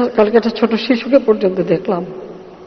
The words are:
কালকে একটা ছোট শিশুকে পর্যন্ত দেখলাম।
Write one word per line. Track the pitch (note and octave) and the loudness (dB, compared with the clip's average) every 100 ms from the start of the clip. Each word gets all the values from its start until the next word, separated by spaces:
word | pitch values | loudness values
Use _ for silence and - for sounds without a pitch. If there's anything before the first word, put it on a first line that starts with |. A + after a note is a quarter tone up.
| A#3+ | 0
কালকে | - G#3 A3+ | 2 4 4
একটা | A3+ - | 0 0
ছোট | G#3+ A3 | 0 0
শিশুকে | - A#3 A#3 C4+ | 0 -2 2 2
পর্যন্ত | - G#3 G3 F#3 | 4 0 0 -2
দেখলাম। | E3+ E3 - F3 F#3 - - - - - | -2 -2 -2 -6 -6 -12 -16 -18 -20 -20